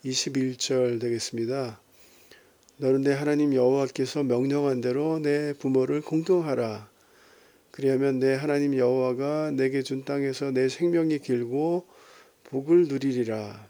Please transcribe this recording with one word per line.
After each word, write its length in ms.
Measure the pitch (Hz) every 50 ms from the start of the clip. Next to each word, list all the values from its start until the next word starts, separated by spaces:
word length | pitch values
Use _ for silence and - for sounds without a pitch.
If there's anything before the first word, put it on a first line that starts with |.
| _
이십일 560 | 135 131 131 - - 135 135 131 131 127 123
절 400 | - - 135 127 127 123 120 117
되겠습니다. 800 | 117 120 117 113 - - - 117 113 113 131 139 131 120 113 - _ _ _ _ - - - - - _ - - _ _ _ _ _ _ _
"너는 240 | _ 139 131 131 135
내 140 | 135 143 139
하나님 400 | 139 147 147 147 147 147 147 139
여호와께서 680 | 131 123 123 131 139 139 127 - - 135 123 - 156 143
명령한 600 | 131 123 120 131 139 139 143 143 143 135 123 120
대로 360 | 123 123 135 147 160 160 160
내 360 | 151 147 147 147 151 147 143
부모를 480 | 143 - 135 131 131 127 127 143 151 151
공경하라. 880 | - 160 160 160 165 185 175 170 151 135 123 120 113 107 107 107 - _ _ _ _ _ _ _ - - _ _ _ _ _ _ _
그리하면 480 | - - 139 135 135 131 135 139 135 131
내 160 | 131 135 135
하나님 420 | 131 147 147 143 143 143 143 139
여호와가 760 | 131 123 123 127 131 127 127 127 123 135 143 151 151 156 156 147
내게 300 | 131 131 131 135 139 131
준 220 | - 135 135 135
땅에서 460 | - 143 143 139 135 131 - 143 139
내 180 | 131 127 131 131
생명이 520 | 127 - 175 175 170 170 160 160 156 143
길고 680 | 143 - 127 120 120 117 123 139 151 165 170 180 175 _ - - - - - - - _ _ _ _
복을 440 | - - 135 135 147 170 175 175 151
누리리라. 760 | 139 131 131 139 131 123 120 110 110 107 107 104 107 107 107 -